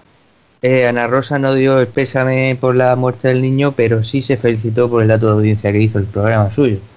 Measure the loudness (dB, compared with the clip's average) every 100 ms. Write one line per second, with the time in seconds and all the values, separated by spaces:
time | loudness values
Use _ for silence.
0 | _ _ _ _ _ _ 0 2 2 0
1 | 0 -2 -2 -2 0 0 2 2 0 -2
2 | -2 -2 0 0 0 0 0 2 2 2
3 | -2 -2 -2 0 0 0 0 0 0 0
4 | -2 -4 -2 -2 0 -2 -2 -2 0 2
5 | 2 2 2 2 0 0 0 0 0 -2
6 | -4 -2 0 0 0 0 0 -2 -8